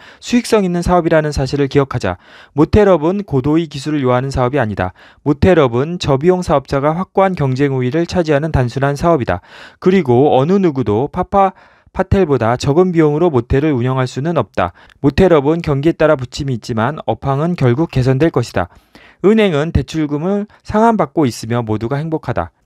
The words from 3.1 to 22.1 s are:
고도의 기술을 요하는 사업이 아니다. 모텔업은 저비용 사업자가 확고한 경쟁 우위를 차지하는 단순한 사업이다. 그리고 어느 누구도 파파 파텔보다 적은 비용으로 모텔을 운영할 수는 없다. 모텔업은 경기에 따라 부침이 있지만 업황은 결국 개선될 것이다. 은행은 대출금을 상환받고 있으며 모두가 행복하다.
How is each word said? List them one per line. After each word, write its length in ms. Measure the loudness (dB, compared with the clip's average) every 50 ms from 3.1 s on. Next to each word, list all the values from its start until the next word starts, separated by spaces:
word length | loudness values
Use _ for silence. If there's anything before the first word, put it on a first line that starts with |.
| -2 -2 -4
고도의 440 | -4 -4 -2 0 0 0 0 0
기술을 340 | -2 -8 -10 -6 -4 -4 -2
요하는 300 | 0 0 0 0 0 -2
사업이 280 | -2 -2 -2 0 0 0
아니다. 340 | -2 -2 -2 -4 -6 -6 -6 _ -20 -20 _ _ -2
모텔업은 760 | -2 0 2 4 4 4 4 4 2 2 0 -2 -2 -4 -6
저비용 420 | -2 0 0 2 2 2 2 2
사업자가 540 | 0 0 0 0 0 -2 -4 -2 -2 -2 -2
확고한 400 | -2 -6 -4 0 0 0 0 0
경쟁 400 | 0 -2 -2 0 0 0 0 0
우위를 300 | -2 -2 -2 -2 -2 -2
차지하는 480 | -2 -2 -2 0 0 0 0 0 -2 -2
단순한 420 | 0 -2 -2 -2 -2 -2 -2 -2
사업이다. 460 | -2 0 0 0 0 0 -2 -4 -6 -6 -14 -20 -20 -20 -20 -8 -2
그리고 600 | 0 2 2 2 2 4 4 4 4 4 4 2
어느 140 | 2 2 2
누구도 560 | 2 2 0 0 -2 -2 0 0 -2 -2 -4
파파 400 | -4 -6 -6 -2 0 2 2 0 -2 _ -20 _ _ _ _ _ -6
파텔보다 600 | -6 -2 0 2 2 2 2 0 0 0 0 0
적은 340 | 0 0 0 2 2 2 2
비용으로 380 | 2 2 2 2 2 2 0 2
모텔을 420 | 2 0 0 0 0 0 0 0
운영할 360 | 0 0 -2 -2 -2 -2 -2
수는 280 | -4 -4 -6 -4 -4 -2
없다. 380 | -2 -4 -4 -2 -4 -4 -4 -4 -10 -20 -20 -8 _
모텔업은 600 | -2 0 2 4 4 4 4 4 2 2 -2 -2
경기에 300 | -2 -2 -2 0 0 0
따라 240 | 0 2 2 2 2
부침이 360 | 0 -2 -8 -10 -8 -6 -6 -6
있지만 420 | -6 -6 -6 -4 -2 -2 -2 -4 -6 -4
업황은 500 | -4 -4 -4 -2 -4 -2 -2 -2 -2 -2
결국 360 | 0 2 2 2 2 -2 -2
개선될 400 | -2 -2 0 0 0 2 0 0
것이다. 380 | 0 -2 -4 -2 -4 -4 -4 -6 _ -20 _ _ _ -20 -20 -20 _ _ 2
은행은 500 | 2 4 4 2 2 2 0 -2 0 -2
대출금을 760 | -2 -2 -2 -4 -4 -4 -2 -4 -4 -4 -2 -4 -4 -4 -8 _ _ _
상환받고 640 | -4 0 2 2 2 2 2 -2 -2 0 0 0
있으며 340 | 0 -2 -4 -6 -4 -4 -4
모두가 360 | -2 -4 -4 -4 -4 -4 -6
행복하다. 520 | -6 -6 -6